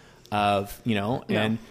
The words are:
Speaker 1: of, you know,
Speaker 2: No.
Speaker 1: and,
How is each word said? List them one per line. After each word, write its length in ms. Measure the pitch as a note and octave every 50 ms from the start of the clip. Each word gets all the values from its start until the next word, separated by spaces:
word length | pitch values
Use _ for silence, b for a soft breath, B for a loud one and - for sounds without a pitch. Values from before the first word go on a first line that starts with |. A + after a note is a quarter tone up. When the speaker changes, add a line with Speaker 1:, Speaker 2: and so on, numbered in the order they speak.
| B B B B B B
Speaker 1:
of, 500 | G#2 G#2 G#2 G2+ G2+ G2 G2+ G#2 - - -
you 100 | B2 A2
know, 300 | G2+ G2+ G#2+ B2+ - - -
Speaker 2:
No. 80 | A2
Speaker 1:
and, 220 | G#2+ G#2+ A2 A2+ A2+ B B